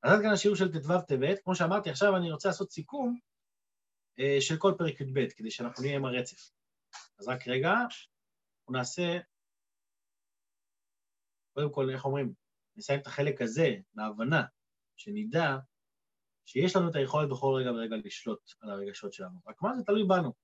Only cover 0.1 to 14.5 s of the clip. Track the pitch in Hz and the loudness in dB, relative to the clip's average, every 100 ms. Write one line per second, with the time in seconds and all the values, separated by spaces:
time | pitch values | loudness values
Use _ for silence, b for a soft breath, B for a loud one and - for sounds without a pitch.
0.1 | 208 214 202 208 185 185 156 139 180 - | 6 6 4 4 4 2 0 2 0 2
1.1 | 135 139 196 - 180 165 202 202 135 202 | 0 2 0 -2 0 2 2 -2 2 4
2.1 | 190 170 151 196 170 - - 156 285 247 | 4 0 -2 -2 -2 -6 -8 -10 -4 -2
3.1 | 240 _ _ _ _ _ _ _ _ _ | -4 _ _ _ _ _ _ _ _ _
4.1 | - 135 139 135 160 196 - 170 139 139 | -2 2 2 2 2 2 4 -2 -2 -4
5.1 | 135 120 - 110 - 120 123 135 139 131 | 0 -2 -4 -10 -8 -8 -4 -2 -2 -2
6.1 | 123 127 - - _ _ _ _ - - | -4 -6 -10 -20 _ _ _ _ -20 -20
7.1 | _ 110 127 - 131 156 214 247 - - | _ -6 -6 -2 0 4 2 2 -4 -18
8.1 | _ _ _ _ _ - 127 123 - 175 | _ _ _ _ _ -6 -4 -4 -2 -2
9.1 | 170 175 _ _ _ _ _ _ _ _ | -2 -6 _ _ _ _ _ _ _ _
10.1 | _ _ _ _ _ _ _ _ _ _ | _ _ _ _ _ _ _ _ _ _
11.1 | _ _ _ _ - 147 143 131 131 139 | _ _ _ _ -4 -2 0 -2 0 -2
12.1 | 139 127 - _ _ _ - - 143 139 | 0 -2 -6 _ _ _ -18 -2 -2 -2
13.1 | 131 143 135 117 117 160 101 - 110 107 | -2 0 0 -2 2 2 2 -8 -8 -8
14.1 | 104 113 156 - | -4 0 0 0